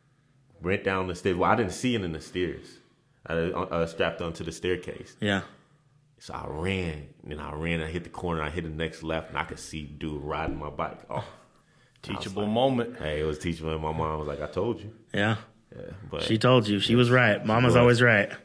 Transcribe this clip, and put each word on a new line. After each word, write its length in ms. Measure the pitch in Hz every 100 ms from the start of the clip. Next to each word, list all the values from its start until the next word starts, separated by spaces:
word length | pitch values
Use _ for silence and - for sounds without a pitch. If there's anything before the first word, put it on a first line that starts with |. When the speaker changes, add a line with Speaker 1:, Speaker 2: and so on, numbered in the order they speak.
| _ _ _ _ _ -
Speaker 1:
went 220 | 85 101
down 220 | 98 95 92
the 80 |
stairs. 220 | 85 101 90
Well, 140 | 90
I 40 | 110
didn't 160 | 101
see 220 | 85 127
it 80 | 117
in 100 | 90
the 80 | 78
stairs. 460 | - 90 87 - - - _ _ _ _ -
I, 80 |
uh, 260 | 82 85 87 90
uh, 160 | 85 82
strapped 340 | - 87 -
onto 220 | 87 82
the 80 | 82
staircase. 640 | 80 90 90 - - - -
Speaker 2:
Yeah. 220 | 104 98 - - _ _ _ _ _ _
Speaker 1:
So 140 | -
I 120 | - -
ran, 600 | 73 92 95 85 76 71 - -
and 100 | 73
I 120 | 73
ran, 280 | 76 82 82
I 60 | 80
hit 160 | 85
the 80 | 85
corner, 320 | - 90 80
I 80 | 76
hit 140 | 82
the 60 | 82
next 320 | 78 80 -
left, 240 | 80 80 78
and 100 | 71
I 60 |
could 160 | - -
see 220 | - 80
dude 380 | 73 73 78 73
riding 360 | 73 78 78 76
my 120 | 76
bike 280 | 73 78 - -
off. 160 | - - - _ _ _ _ _ _ -
I 40 |
was 60 | 101
Speaker 3:
Teachable 180 | - 95
Speaker 1:
like, 100 | 104
Speaker 3:
moment. 460 | 110 135 123 117 -
Speaker 1:
Hey, 220 | 76 76
it 40 |
was 140 | 78 76
teachable, 320 | 87 80 80
and 100 | 78
my 100 | 78
mom 260 | 80 78 78
was 80 | 73
like, 120 | 71
"I 60 | 76
told 340 | 92 110 110
you." 120 | 101 - _
Speaker 2:
Yeah. 220 | 101 104 107 - _ _ -
Speaker 1:
Yeah, 60 | - 95 -
but 120 | 76
Speaker 2:
She 160 | - 110
told 280 | 123 127 104
you. 140 | 101
She 140 | - 117
was 140 | 120
right. 300 | 127 117 101
Speaker 1:
she 60 | 107
Speaker 2:
Mama's 240 | 113 123
Speaker 1:
was. 20 | 120
Speaker 2:
always 260 | 120 120
right. 280 | 123 107 101 -